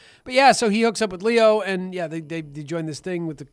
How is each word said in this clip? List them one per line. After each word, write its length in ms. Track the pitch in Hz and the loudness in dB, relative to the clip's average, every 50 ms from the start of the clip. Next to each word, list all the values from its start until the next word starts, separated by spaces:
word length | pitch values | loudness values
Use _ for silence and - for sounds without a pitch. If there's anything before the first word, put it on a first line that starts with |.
| _ - _ _ - | _ -20 _ _ -10
But 100 | 254 254 | -2 2
yeah, 160 | 254 277 262 | 4 6 6
so 180 | 202 - 240 214 | 6 4 2 0
he 120 | 202 220 226 | 2 2 2
hooks 180 | 233 214 - | 0 0 0
up 100 | 226 202 | -4 -4
with 120 | 190 175 190 | -4 -4 0
Leo, 380 | 226 233 226 220 220 214 214 | 2 4 6 6 6 4 4
and 320 | 190 190 190 180 185 185 180 | 0 -2 -4 -4 -4 -6 -6
yeah, 120 | 180 170 | -8 -8
they, 140 | 156 160 165 | -6 -8 -10
they, 200 | 160 143 165 165 | -10 -8 -10 -10
they 220 | 156 143 143 151 151 | -10 -10 -12 -12 -10
join 220 | 135 165 170 165 | -8 -6 -6 -6
this 140 | 160 143 - | -6 -8 -10
thing 260 | - 185 180 170 170 | -8 -8 -6 -6 -6
with 100 | 160 151 127 | -8 -10 -12
the, 80 | 147 - | -14 -18